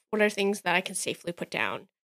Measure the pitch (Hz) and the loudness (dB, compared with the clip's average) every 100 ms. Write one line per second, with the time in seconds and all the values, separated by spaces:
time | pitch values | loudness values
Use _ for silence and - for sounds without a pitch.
0 | - 214 214 208 196 208 180 175 185 185 | -4 2 2 4 0 2 2 0 0 -4
1 | - - - 175 170 170 107 113 - _ | -4 -4 -6 -6 -4 -2 -2 -4 -10 _
2 | _ | _